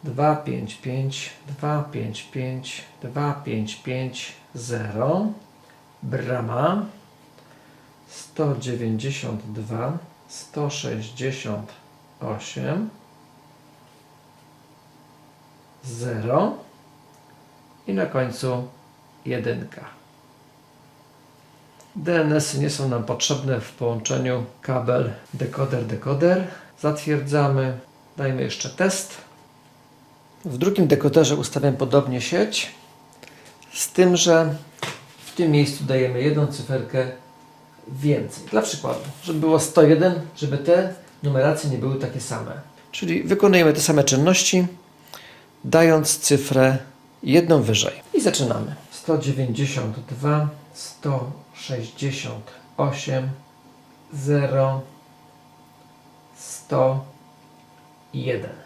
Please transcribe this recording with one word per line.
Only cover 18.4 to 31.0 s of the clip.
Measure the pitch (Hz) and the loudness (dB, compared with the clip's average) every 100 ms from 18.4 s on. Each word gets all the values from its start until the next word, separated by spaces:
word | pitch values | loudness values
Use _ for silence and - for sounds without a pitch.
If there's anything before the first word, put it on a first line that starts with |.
| 131 123 127 - _ _ _ _ 135 | -4 -4 -6 -14 _ _ _ _ -8
jedynka. | 123 110 104 - - - - - _ _ _ _ _ _ _ - _ _ _ - _ _ _ _ _ - - | -4 -4 -4 -8 -14 -20 -20 -20 _ _ _ _ _ _ _ -20 _ _ _ -20 _ _ _ _ _ -16 -8
D | 156 170 | 0 2
N | 156 | 4
S-y | 151 147 139 | 2 0 -2
nie | 147 | -2
są | 147 135 | -2 -2
nam | 120 | -2
potrzebne | 110 120 - 139 135 123 | -4 -4 -2 -2 -2 -4
w | - | -4
połączeniu | - 120 117 107 131 127 127 117 - | -6 -4 -2 -2 -2 0 -2 -4 -10
kabel | - 127 117 127 120 107 - | -4 -2 2 0 0 -6 -14
dekoder-dekoder. | 139 123 - 131 127 110 113 131 139 170 185 185 - - - | -8 -6 -4 -2 -2 -4 -6 -2 2 4 4 0 -10 -20 -4
Zatwierdzamy. | 151 151 151 147 135 147 143 135 131 127 - _ - - | -4 -2 -2 -2 0 2 2 2 0 -4 -12 _ -20 -6
Dajmy | 135 131 | -4 -2
jeszcze | 131 - 139 | -4 -4 -8
test. | - 190 190 - - - - - _ _ _ _ _ _ _ _ - | 0 0 0 -8 -14 -20 -20 -20 _ _ _ _ _ _ _ _ -16
W | 180 123 | -10 -2
drugim | 175 202 160 | 0 4 4
dekoderze | 143 | 4